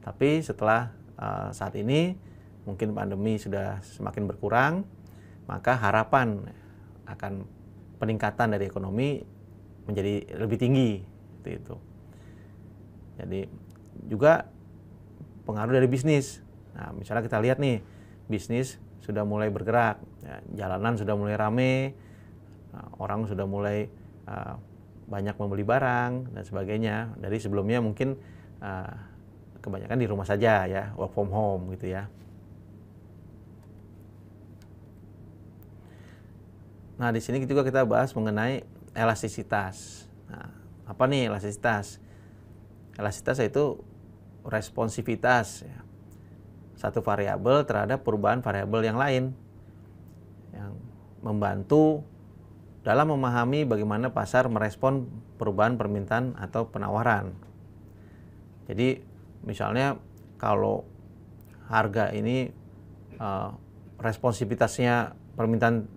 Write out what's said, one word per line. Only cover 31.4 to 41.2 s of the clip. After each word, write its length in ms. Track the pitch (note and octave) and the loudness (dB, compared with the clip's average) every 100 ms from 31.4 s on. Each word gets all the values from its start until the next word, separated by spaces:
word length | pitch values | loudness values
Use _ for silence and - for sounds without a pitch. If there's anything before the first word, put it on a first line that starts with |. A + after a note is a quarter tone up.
| G#2+ F#2+ F2+ | 0 0 -4
gitu, 160 | F#2+ F#2+ | -8 -6
ya. 160 | F#2 G#2 - - - - - - - - - - - - - - - - - - - - - - - - - - - - - - - - - - - - - - - - - - - - - - - - - | -6 -8 -14 -20 -20 -20 -20 -20 -20 -20 -20 -20 -20 -20 -20 -20 -20 -20 -20 -20 -20 -20 -20 -20 -20 -20 -20 -20 -20 -20 -20 -20 -20 -20 -20 -20 -20 -20 -20 -20 -20 -20 -20 -20 -20 -20 -20 -20 -20 -20 -2
Nah, 100 | B2 | 0
di 80 | A2+ | 0
sini 220 | - B2+ | 0 -2
juga 200 | B2+ C#3 C3 | 2 2 4
kita 160 | C3+ | 4
bahas 280 | B2+ A2 C3 | 6 4 4
mengenai 500 | - A2 G#2 A2+ C3+ - - - | 0 0 2 0 -2 -6 -20 -14
elastisitas. 1120 | - A2+ A2 A2 - G2+ G#2 F#2+ F#2+ - - - - - | 0 2 2 -2 -6 -2 0 -2 -8 -16 -18 -20 -20 -18
Nah, 240 | - - - - - - | -16 -16 -18 -20 -18 -14
apa 180 | F#2+ B2+ | 2 4
nih 240 | C#3 | 4